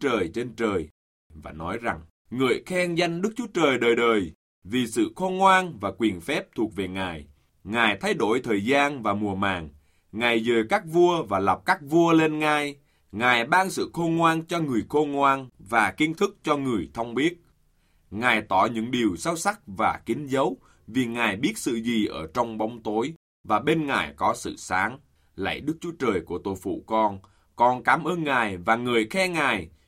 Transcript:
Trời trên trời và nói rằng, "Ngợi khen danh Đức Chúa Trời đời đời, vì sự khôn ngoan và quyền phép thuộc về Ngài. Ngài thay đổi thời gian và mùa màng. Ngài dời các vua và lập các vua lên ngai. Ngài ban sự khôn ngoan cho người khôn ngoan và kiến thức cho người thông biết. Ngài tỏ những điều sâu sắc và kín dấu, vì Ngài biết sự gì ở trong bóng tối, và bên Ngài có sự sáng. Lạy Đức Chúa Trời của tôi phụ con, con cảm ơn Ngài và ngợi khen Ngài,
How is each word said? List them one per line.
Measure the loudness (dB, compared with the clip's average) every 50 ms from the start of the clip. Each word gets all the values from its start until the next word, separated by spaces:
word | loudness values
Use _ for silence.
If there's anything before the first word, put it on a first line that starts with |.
Trời | 0 0 0 0 -2 -2 -4
trên | -6 -8 -6 -4
trời | -2 -2 0 0 -2 -4 -6 _ _ _ _ _ _ _ _ -20
và | -18 -16 -16
nói | -12 -10 -8 -8 -8 -6
rằng, | -6 -6 -6 -8 -12 -20 _ _ _ _
"Ngợi | -4 0 0 2 0 0 -2
khen | -4 -2 -2 -2 0 0
danh | 0 0 0 0 -2
Đức | -4 -4 -4
Chúa | -6 -8 -4 0
Trời | 2 2 2 2 4
đời | 4 2 4
đời, | 4 4 4 4 2 0 -2 -6 _ _ _ _ _ -8
vì | -4 -2 -2 -2
sự | 0 0 0 0 0 -2
khôn | -4 -4 -4 0
ngoan | 4 6 6 6 6 4 0 -4 -6
và | -6 -6 -2 0
quyền | 0 0 0 -2
phép | -4 -4 -4 -4 -4 -6 -4
thuộc | -4 -4 -2 -2
về | -6 -6 -6
Ngài. | -6 -6 -6 -6 -8 -10 -14 -18 _ _ _ _ _ _ -10
Ngài | -4 0 2 2 2 2 0
thay | -2 -2 -2
đổi | 0 0 0 0 0
thời | 0 0 -2 0 2
gian | 2 2 2 2 2 -2 -2
và | -2 -2 -2
mùa | -2 -2 -4 -2
màng. | -2 -2 -2 -2 -4 -6 -12 -16 -20 _ _ _ _ _ _
Ngài | -6 -2 0 2 2 2 2
dời | 2 2 2 2 2
các | 0 -2 -2
vua | 0 4 4 6 6 4 0
và | -2 -2 -2 0
lập | 2 2 0 0 0
các | 0 0 0
vua | 0 2 4 4 6 6
lên | 6 6 4 4 2 0
ngai. | 0 2 2 0 0 -4 -6 -10 _ _ _ _ _ _
Ngài | -4 0 2 4 4 4 2
ban | 2 2 2 2 2
sự | -2 -4 -4 -4
khôn | -4 -2 -2 0 2
ngoan | 4 4 4 4 2 -2
cho | -4 -4 -4
người | -2 -2 -2 -2 -2 0
khôn | 2 2 2 2
ngoan | 2 4 4 4 4 2 -2 -10 -18 -20
và | -8 0 2 2 2 2
kiến | 2 0 0 0 2
thức | 0 -2 -2 -2 _
cho | -2 -2 0
người | 0 0 0 -2 -2 -4 -6 -6
thông | -8 -8 -4 -2
biết. | 0 0 0 -2 -4 _ _ _ _ _ _ _ _ _ _ _ _ _ _
Ngài | -8 -2 0 2 2 2
tỏ | 0 0 2 2 2 2
những | 0 -2 -4 -2
điều | 0 0 0 0 0
sâu | -2 -4 -4 -4
sắc | -2 -2 -4 -4 -4 _
và | -10 -4 -2 0 0 -2 -2 -4
kín | -6 -6 -6 -4
dấu, | -2 0 0 0 0 -2 -6 _ _ _ _ _
vì | -4 -2 -2 -2
Ngài | -2 -2 -2 -2 -2 0
biết | 0 -2 -2 -2 -4
sự | -4 -4 -2
gì | -2 -2 0 0 0 0
ở | 0 -2 -8 -10 -4 -2
trong | -2 -2 -2 -2 -4
bóng | -6 -6 -6 -8
tối, | -6 -4 -2 -2 -2 -2 -6 -12 _ _ _ _ -4
và | -2 -2 0
bên | 2 0 0 0 0
Ngài | 0 0 -2 -2 -4 -4
có | -2 -2 0 0
sự | -2 -6 -10 -10
sáng. | -10 -8 -4 -2 -2 -2 -2 -4 -10 _ _ _ _ _ _ _
Lạy | -6 -4 -4 -4 -4
Đức | -4 -6 -6 -6
Chúa | -8 -10 -6 -2
Trời | -2 0 0 -2
của | -4 -6 -8 -6 -6
tôi | -6 -6 -6
phụ | -6 -6 -6 -6 -6
con, | -2 0 2 2 0 -2 -6 -14 _ _ _ _ _ _
con | 2 4 4 4 2
cảm | 2 2 2 2 0
ơn | -2 -4 -2 -2
Ngài | 0 0 0 0 -2 -4
và | -2 0 0 0
ngợi | 0 0 0 0 0 0 0
khen | 0 -2 -2 0
Ngài, | 0 0 0 0 0 -2 -4 -10 -16 _ _